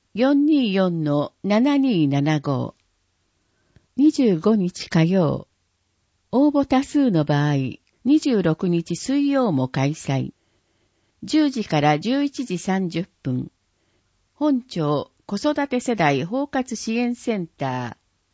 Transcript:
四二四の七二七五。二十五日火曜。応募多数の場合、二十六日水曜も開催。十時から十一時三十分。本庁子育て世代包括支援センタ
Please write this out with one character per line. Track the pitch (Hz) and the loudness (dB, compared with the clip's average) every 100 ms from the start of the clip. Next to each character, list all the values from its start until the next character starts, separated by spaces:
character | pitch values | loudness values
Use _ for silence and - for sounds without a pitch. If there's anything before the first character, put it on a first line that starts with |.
| _ | _
四 | 190 262 285 | 0 2 4
二 | 294 302 233 | 4 2 2
四 | 190 185 170 | 2 0 0
の | 151 147 143 _ | 0 0 -2 _
七 | 190 208 269 285 | 0 2 2 2
二 | 269 190 143 | 2 2 2
七 | 139 143 151 | 2 0 0
五。 | 143 127 123 - _ _ _ _ _ _ _ _ _ _ _ - | 0 -4 -4 -10 _ _ _ _ _ _ _ _ _ _ _ 2
二 | 294 | 2
十 | 285 240 165 | 4 2 4
五 | 208 220 | 2 2
日 | 180 - - | 0 -6 -2
火 | 170 | 2
曜。 | 160 190 151 135 - _ _ _ _ _ _ _ - | 4 4 2 -2 -8 _ _ _ _ _ _ _ -4
応 | 233 294 | 2 2
募 | 285 | 2
多 | 269 262 | 2 0
数 | 277 294 262 | 0 0 2
の | 170 | 2
場 | 147 143 147 | 2 2 2
合、 | 143 131 - _ _ | 0 -2 -8 _ _
二 | 240 302 | 0 2
十 | 294 220 | 2 0
六 | 175 156 190 | 0 0 0
日 | 170 - 170 | -2 -2 -8
水 | - 285 285 | -2 -2 0
曜 | 277 240 | 0 0
も | 139 127 | 0 -2
開 | - 139 | 0 -2
催。 | 156 - 135 127 - _ _ _ _ _ _ _ - | -2 -4 -4 -4 -10 _ _ _ _ _ _ _ -18
十 | - 311 294 | -2 0 0
時 | 262 | -2
か | 202 156 | -2 0
ら | 147 151 | 2 0
十 | 208 269 | -2 -2
一 | 285 - | -2 -6
時 | 254 180 | -8 -6
三 | - 190 180 | -4 -2 -2
十 | 165 185 _ | -6 -8 _
分。 | 139 127 131 _ _ _ _ _ _ _ _ | -6 -6 -6 _ _ _ _ _ _ _ _
本 | - 302 262 | -4 -2 -2
庁 | - 180 147 147 - _ | -4 -4 -2 -2 -4 _
子 | - 202 | -10 -4
育 | 294 294 277 | -2 -2 -2
て | 247 | -4
世 | - | -2
代 | 226 156 139 | 0 2 0
包 | 165 247 | -2 -6
括 | 285 269 254 | -4 -6 -6
支 | 220 - 233 | -8 -6 -4
援 | 240 | -4
セ | 240 - 214 | -4 -4 -4
ン | 165 | -6
タ | - 135 127 120 - _ _ _ | -8 -6 -6 -8 -12 _ _ _